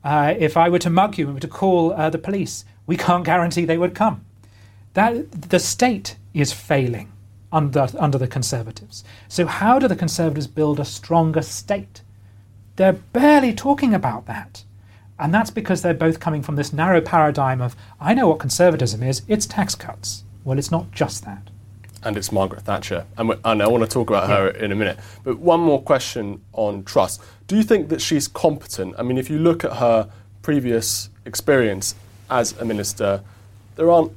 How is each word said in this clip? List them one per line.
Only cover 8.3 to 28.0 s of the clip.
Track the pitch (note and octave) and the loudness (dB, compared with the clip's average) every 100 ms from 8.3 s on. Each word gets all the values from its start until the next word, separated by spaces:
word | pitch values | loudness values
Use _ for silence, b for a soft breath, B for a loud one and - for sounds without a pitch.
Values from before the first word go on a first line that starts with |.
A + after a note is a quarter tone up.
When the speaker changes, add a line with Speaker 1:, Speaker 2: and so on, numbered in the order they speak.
| C3+ B2 B2+ A2 - - - B B B | -4 -4 -6 -8 -14 -18 -20 B B B
Speaker 1:
So | - F3 | -2 -2
how | - G#3 C4 | 0 4 4
do | B3+ | 4
the | E3+ | 0
Conservatives | E3+ - E3 D3 C3+ | -2 0 -2 -2 -6
build | - D3+ D3 | 0 0 0
a | C#3 | -4
stronger | - - E3 D#3+ D#3 | -10 0 2 2 0
state? | - - - G3+ G3+ - - b b b b - - - | -4 -10 -6 -6 -6 -20 -20 b b b b -20 -16 2
They're | F#3+ | 2
barely | F#3 - A#3+ D4 D4 B3+ | 2 -2 4 6 6 4
talking | G#3+ C4+ C#4+ C4+ | 0 0 2 2
about | G#3 - G2+ - | 2 0 -6 -10
that. | G#2+ - - - b b b b - | -12 -12 -20 -20 b b b b -6
And | D3 | 0
that's | G3+ A3 | 2 0
because | - G#3+ F3+ | -4 -2 0
they're | F3+ | 0
both | D#3+ E3 D#3+ | 2 0 0
coming | - D3+ | -2 -4
from | C#3 C#3+ | -2 -4
this | C#3+ | -2
narrow | D3 E3+ F3 | -2 2 2
paradigm | D#3+ E3+ D3+ C#3+ C3+ C3 | 4 2 4 2 0 0
of, | B2 - B B | -4 -6 B B
"I | D3 | 0
know | A#3+ E3 | 4 4
what | D#3 | 2
conservatism | C3 - F3+ D3+ B2 G#2+ | -2 4 4 4 -2 -2
is, | B2+ C3+ - | -4 -4 -2
it's | G#3+ - | -4 -2
tax | - F#3+ - | -4 -4 -6
cuts." | - - - - - - | -12 -12 -12 -12 -16 -12
Well, | C3+ C3 | -4 -4
it's | C#3 | -2
not | E3 - | -4 -4
just | - C#3+ - - | -4 -4 -4 -12
that. | G2 - - - - - - | -16 -18 -20 -20 -20 -20 -10
Speaker 2:
And | A2+ G#2 | -6 -6
it's | F#2 | -2
Margaret | G2+ F#2+ - | 0 0 -4
Thatcher. | G2 G2 - F2 - - | -6 -6 -4 -8 -8 -4
And, | A2+ | -2
we, | - A2+ | 0 0
and | G2+ | 2
I | G#2 | 4
want | A#2+ | 2
to | A2 | 0
talk | C3 A#2 | -2 0
about | G2+ F#2+ | 0 2
her | G2+ F#2+ - | 2 2 -2
Speaker 1:
Yeah. | G#2+ | -4
Speaker 2:
in | |
a | G2+ | -2
minute. | G2+ - B B | -2 -4 B B
But | C3+ A2+ | -8 -2
one | E3+ E3 | 2 4
more | E3+ C#3 | 2 0
question | - C3+ - B2 G2+ G2+ - | 2 0 0 -8 -8 -10 -12
on | - G#2+ G2+ | -4 -4 -4
Truss. | G2 - F#2 - B B - | -2 0 0 -4 B B -2
Do | G#3 | 0
you | |
think | A3 G#3+ D3+ | 2 2 2
that | D#3 | -4